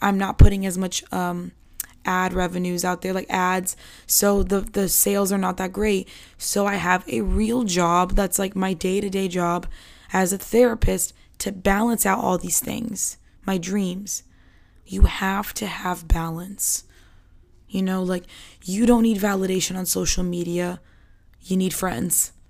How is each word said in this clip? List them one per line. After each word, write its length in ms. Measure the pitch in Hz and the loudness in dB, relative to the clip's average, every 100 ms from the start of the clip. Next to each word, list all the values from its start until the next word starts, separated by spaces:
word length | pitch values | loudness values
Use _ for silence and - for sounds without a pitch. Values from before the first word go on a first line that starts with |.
I'm 160 | 202 196 | 0 0
not 200 | 196 - | 0 10
putting 280 | - 196 190 | 10 10 -2
as 120 | 180 | -2
much, 240 | 185 - - | -4 -6 -6
um, 400 | 185 180 175 180 - - - - - | -4 -4 -6 -10 -14 -20 -14 -12 -8
ad 300 | - 185 185 | -2 0 0
revenues 500 | 180 180 180 180 175 | 0 -2 -2 -2 -2
out 200 | 180 180 | -2 -4
there, 100 | 185 | -4
like, 160 | 185 - | -4 -2
ads. 480 | 185 180 185 185 - - - - | -2 0 0 -2 -8 -14 -18 -2
So 380 | - 202 202 | 2 4 4
the, 160 | 185 196 | 2 0
the 300 | 190 - 185 | -2 -2 0
sales 420 | - - 202 196 | 2 2 0 0
are 60 | 196 | 0
not 180 | 185 180 | -2 -4
that 140 | 190 | -6
great. 380 | 190 214 190 - - - - | -2 0 0 -4 -14 -20 -12
So 280 | - 202 202 | -4 0 0
I 100 | 202 | 0
have 320 | 165 180 - | 0 0 0
a 140 | 226 | -4
real 420 | 196 185 214 247 | 0 0 2 0
job 520 | 220 175 170 175 180 208 | 0 2 4 4 4 2
that's, 200 | 190 - | 0 -2
like, 160 | 190 | -4
my 200 | 196 190 | -2 -4
day-to-day 560 | 180 185 190 202 190 190 | -2 -2 -2 -2 -2 -2
job 360 | 180 175 175 - - - - - | -2 -2 -2 -6 -12 -18 -20 -4
as 220 | 190 185 | 0 0
a 40 | 196 | -2
therapist 760 | - 226 247 226 - 185 - - - - | 0 4 4 4 2 2 -4 -10 -20 -10
to 160 | 196 | -8
balance 520 | 196 202 196 233 226 202 | -2 0 2 2 0 0
out 140 | 190 | 0
all 180 | 196 180 | 0 -2
these 220 | 180 - | -2 -4
things, 580 | - - - 190 - - _ _ - | -4 -6 -6 -6 -6 -8 _ _ -4
my 120 | 190 | -4
dreams. 680 | 170 202 185 185 202 - - - - - _ - - | -2 -2 -2 -4 -8 -10 -12 -20 -20 -20 _ -20 -8
You 180 | 190 | 4
have 500 | 196 - 190 196 208 - | 4 4 -2 -2 -6 -8
to 120 | 208 | -8
have 400 | - 185 175 165 | -6 -6 -4 0
balance. 800 | 165 165 165 180 196 - - - - - - _ - _ - - | 0 0 -8 -12 -8 -6 -6 -8 -20 -20 -20 _ -20 _ -20 -8
You 140 | 190 | -4
know, 200 | 190 185 | -2 -2
like, 220 | 180 180 - - - - | -4 -4 -8 -20 -20 -18
you 220 | - 196 233 | -8 0 4
don't 180 | 233 | 6
need 140 | 226 202 | 4 2
validation 600 | 208 196 190 185 - 185 | 0 0 0 -2 -2 -4
on 80 | 180 | -4
social 380 | 185 180 - | -2 0 0
media. 560 | 180 175 170 175 180 175 - - - - - - | -2 -2 -4 -2 -4 -6 -14 -20 -20 -20 -20 -18
You 160 | - 190 | -4 0
need 160 | 185 | 0
friends 580 | - 185 - 180 - - - - | -2 -4 -4 -2 -2 -2 -6 -20